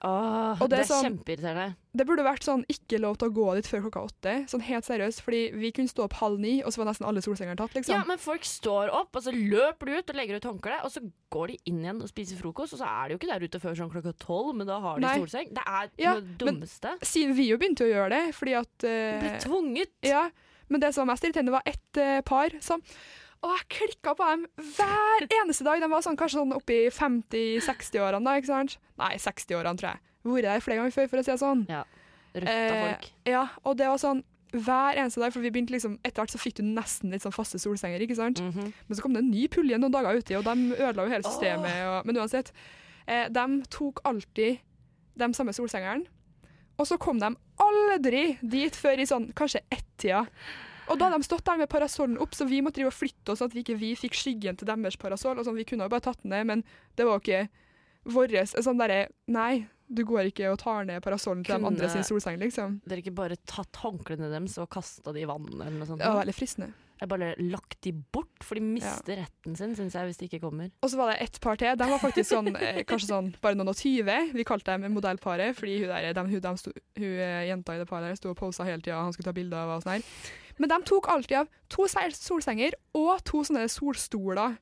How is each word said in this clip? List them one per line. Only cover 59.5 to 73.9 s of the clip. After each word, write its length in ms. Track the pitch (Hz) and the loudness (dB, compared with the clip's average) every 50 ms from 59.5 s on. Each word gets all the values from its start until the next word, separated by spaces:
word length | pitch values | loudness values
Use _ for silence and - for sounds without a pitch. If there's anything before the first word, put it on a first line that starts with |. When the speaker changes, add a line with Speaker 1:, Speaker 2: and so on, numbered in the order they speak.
| 269 240 214 - _ _ _ - | 2 0 -2 -6 _ _ _ -6
Speaker 2:
du 120 | 240 233 226 | -2 -2 0
går 240 | 220 233 208 190 202 | 2 2 2 2 0
ikke 200 | - - 196 190 | 0 0 0 0
og 80 | 196 - | 0 0
tar 240 | - 233 220 208 196 | -2 -2 -2 -2 -2
ned 160 | 185 175 175 | -4 -6 -4
parasollen 420 | - 202 196 202 - 214 185 180 175 | -4 -2 -4 -2 -2 -2 -4 -2 -2
til 120 | - 220 | -2 0
de 40 | 220 | 0
Speaker 1:
Kunne 120 | 214 202 208 | 0 0 0
Speaker 2:
andre 160 | - 180 170 | 0 0 0
sin 160 | 175 196 190 | 0 -2 0
solseng, 320 | - 214 208 - 185 165 175 | 0 0 -2 -2 -2 -4 -4
liksom. 380 | 202 240 - 233 208 196 202 202 - | -4 -4 -2 -4 -4 -4 -6 -6 -6
Speaker 1:
dere 140 | 170 185 180 | -8 -8 -6
ikke 120 | 175 190 180 | -6 -6 -6
bare 200 | 196 185 170 175 - _ - | -4 -4 -4 -6 -8 _ -12
tatt 240 | - 202 180 - - - | -12 -10 -12 -12 -12 -8
håndklærne 480 | - 220 185 165 - - 160 151 156 151 | -8 -8 -8 -8 -8 -8 -8 -6 -6 -6
deres 260 | 151 156 185 190 - 170 | -4 -6 -6 -6 -6 -8
og 80 | 170 - | -10 -8
kastet 440 | - 190 165 - - - - 151 151 | -8 -10 -10 -10 -14 -14 -12 -10 -8
de 100 | 151 160 | -6 -6
i 40 | 147 | -6
vannet 240 | 143 151 151 - - 139 | -6 -8 -10 -10 -10 -10
eller 120 | - 151 156 151 | -8 -8 -8 -8
noe 80 | 151 156 | -8 -8
sånt? 100 | 165 156 | -4 -2
Speaker 2:
Det 60 | - 226 | 0 2
var 140 | 214 202 185 | 2 2 0
veldig 140 | 196 - | -2 -4
fristende. 360 | - 269 - - - 185 220 214 - _ _ _ - | -4 -6 -6 -6 -8 -10 -12 -14 -18 _ _ _ -12
Speaker 1:
Jeg 80 | 196 | -6
bare 220 | 185 196 180 175 170 - - | -4 -4 -2 -2 -4 -4 -2
lagt 380 | 180 175 190 196 - _ - - | -4 -4 -4 -6 -8 _ -20 -10
de 120 | - 185 160 | -8 -6 -6
bort, 500 | 156 139 - - 269 - - _ _ - | -6 -8 -6 -6 -6 -6 -8 _ _ -12
for 120 | - - | -8 -6
de 60 | 208 | -4
mister 540 | 220 220 226 240 214 202 - - - - 202 | -2 -2 -2 -2 -4 -6 -6 -6 -6 -6 -6
Speaker 2:
Ja. 80 | 196 165 | -6 -8
Speaker 1:
retten 320 | - - _ _ 160 165 | -10 -12 _ _ -10 -8
sin, 160 | 165 202 226 226 | -6 -6 -6 -4
synes 200 | 202 196 180 - | -4 -6 -6 -4
jeg, 80 | 175 180 | -4 -6
hvis 120 | 180 175 - | -6 -6 -8
de 80 | 180 | -10
ikke 140 | 175 170 160 | -10 -8 -8
kommer. 280 | 170 156 151 156 175 185 - _ 262 | -8 -6 -6 -6 -8 -10 -6 _ -2
Speaker 2:
Og 60 | 262 | 0
så 60 | 262 | 2
var 160 | 262 247 220 214 | 2 2 2 2
det 80 | - | 0
et 180 | 233 - - - | -2 -6 -6 -4
par 160 | - 233 214 | -2 -2 0
til. 180 | - 247 240 262 | 2 2 2 2
De 80 | 233 247 | 2 2
var 100 | 262 277 | 2 2
faktisk 300 | 269 285 269 - - 208 - | 2 2 2 2 2 2 4
sånn, 200 | - 220 208 202 196 - | 2 2 2 0 -2 0
eh, 240 | - - - - - | -2 -2 -2 -4 -2
kanskje 240 | - 233 214 202 | -2 -2 -2 0
sånn 220 | 202 202 190 185 190 175 - | 0 -2 -2 -2 -4 -4 0
bare 160 | - 208 202 | 2 2 2
noen 140 | 196 190 190 | 2 0 0
og 60 | 196 | -2
tyve. 560 | - - 269 | 0 0 2